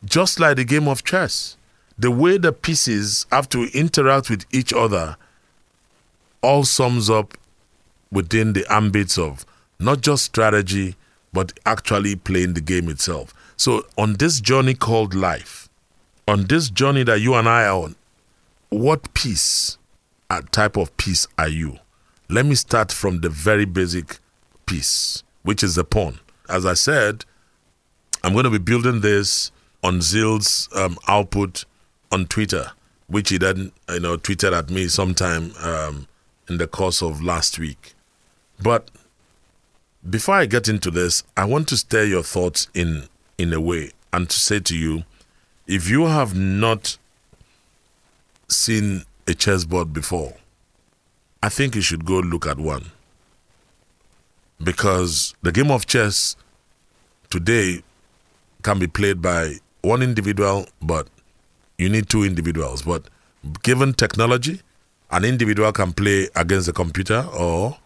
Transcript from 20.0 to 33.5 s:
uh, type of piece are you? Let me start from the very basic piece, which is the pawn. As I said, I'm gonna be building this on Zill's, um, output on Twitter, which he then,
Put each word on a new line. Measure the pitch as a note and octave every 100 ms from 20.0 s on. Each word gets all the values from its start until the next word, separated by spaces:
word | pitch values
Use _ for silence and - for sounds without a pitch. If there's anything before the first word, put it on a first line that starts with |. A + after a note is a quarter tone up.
| _ _ _
uh, | F2+ -
type | - G#2+ G#2
of | E2 _
piece | - F2 - -
are | D#2+
you? | D#2 D#2+ C2+ _ _ _ _ _
Let | G2+ C#3
me |
start | C3+ - A#2+ G#2+
from | - G2+ F2+
the | E2+
very | D2+ D#2+ G#2+ G#2
basic | F2+ F2+ F2 D#2+ - _ _ _ _
piece, | - E2+ C2 - - - - _
which | F2 G#2
is | G2+
the | E2
pawn. | E2+ G#2+ F2 B1 _ _ _
As | F#2
I | F#2
said, | F2 - D3+ G#2+ A2 - _ _ _ _ _ _ _ _ -
I'm | F2+
gonna | G2+ A2+
be | G#2+
building | F2+ A#2+ B2 A#2+
this | G#2 G2+ G2+ - - _ _ _
on | F#2 F2+
Zill's, | D#2+ G2 A2 A2 G2+ - -
um, | - F#2+ E2+ -
output | G#2 G2 G2+ G2 - - _ _ _ _
on | F#2+ F2+
Twitter, | - G#2+ F#2 C2+ - _ _ _
which | G2 G2+
he | F#2+
then, | F#2+